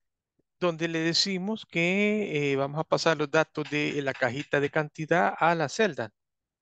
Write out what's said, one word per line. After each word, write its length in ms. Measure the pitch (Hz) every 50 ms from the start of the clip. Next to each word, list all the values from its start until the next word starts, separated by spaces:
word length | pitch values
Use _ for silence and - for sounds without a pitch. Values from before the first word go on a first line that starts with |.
| _ _ _ _ _ _ _ _ _ _ _ -
donde 300 | 180 175 165 156 165 165
le 120 | 165 165
decimos 680 | 160 165 160 - - 196 190 180 180 202 220 214 -
que, 840 | _ - 170 170 175 185 202 208 214 214 214 208 - 151 147 147 143 139
eh, 40 |
vamos 240 | 135 139 139 143 160
a 40 | 156
pasar 320 | - - 147 - 170 160
los 140 | 147 151 139
datos 400 | - 160 156 _ - 151 151 -
de 320 | 147 147 147 151 - 147 139
la 120 | 135 127
cajita 460 | - 131 120 117 139 147 - - 143
de 100 | 139 143
cantidad 640 | - 160 151 151 _ - 160 147 165 175 196 190 - -
a 160 | 160 165 170
la 140 | 165 156 135
celda. 440 | - - 220 202 143 127 117 107 _ _ _ _ _ _ _ _ _ _